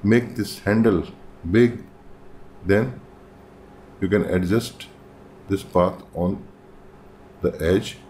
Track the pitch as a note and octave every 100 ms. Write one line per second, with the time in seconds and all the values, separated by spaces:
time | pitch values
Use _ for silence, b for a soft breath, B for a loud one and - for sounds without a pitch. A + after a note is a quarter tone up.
0 | G2+ A#2 A#2+ - G2+ - - G#2+ A2+ F2+
1 | D2 - - - E2+ G2+ A#2+ A#2+ - -
2 | - - - - - - F2 G2 B2+ B2+
3 | - - - - - - - - - -
4 | F#2 G2+ - F2+ F2 A2 A#2+ - - -
5 | - - - - - G2 - F2+ F2+ -
6 | - - F2+ G2+ - - - - - -
7 | - - - - E2+ - D#2+ F#2+ - -
8 | -